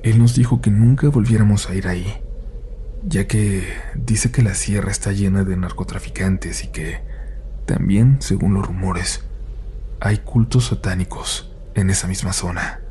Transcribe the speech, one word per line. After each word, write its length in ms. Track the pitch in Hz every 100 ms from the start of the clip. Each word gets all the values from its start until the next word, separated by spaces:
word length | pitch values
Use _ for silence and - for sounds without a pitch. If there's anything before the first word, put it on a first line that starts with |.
Él 160 | 113 113
nos 160 | 120
dijo 260 | 123 123 123
que 100 | 110
nunca 380 | 104 117 135 147
volviéramos 600 | 131 107 110 104 101 -
a 60 |
ir 140 | 95 92
ahí, 340 | 90 92 - - - - - - - - -
ya 240 | 98 87 98
que 360 | 110 104 95 90 - -
dice 380 | 127 117 107 117
que 100 | -
la 120 | 110
sierra 360 | 95 - 101 98
está 220 | 98 101
llena 320 | 98 98 98
de 120 | 95 90
narcotraficantes 1080 | 90 - 95 - - - 95 - - -
y 40 | -
que 340 | - 78 - - - - - - - -
también, 500 | - - 101 123 139
según 340 | - 98 98
los 120 | 98 101
rumores, 580 | 92 92 90 90 - - - - - - - - -
hay 180 | 98 107
cultos 480 | - 120 113 127 120
satánicos 840 | - 101 92 90 - - - - - -
en 160 | - 95
esa 180 | 95 90
misma 240 | 92 92
zona. 480 | 92 87 85 - - -